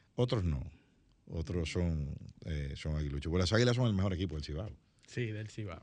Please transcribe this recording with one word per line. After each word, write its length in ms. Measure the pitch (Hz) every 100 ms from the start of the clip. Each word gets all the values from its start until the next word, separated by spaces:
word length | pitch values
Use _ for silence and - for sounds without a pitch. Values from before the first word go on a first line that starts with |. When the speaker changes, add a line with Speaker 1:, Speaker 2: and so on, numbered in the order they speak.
| _
Speaker 1:
Otros 300 | - 127 117
no. 180 | 87 67 65 - _ _ _ _ -
Otros 460 | 82 78 87 78
son, 420 | 90 87 78 71 - - -
eh, 300 | - 76 69 69
son 180 | 80
aguiluchos. 360 | 76 73 73 78
Porque 80 | 87
las 100 | 90
águilas 220 | 113 123
son 140 | 120 120
el 60 |
mejor 180 | 98 98
equipo 220 | 92 95 76
del 80 |
Cibao. 260 | 76 73 104 - _ _ -
Speaker 2:
Sí, 180 | 127 113
del 220 | 107 107
Cibao. 320 | - 101 80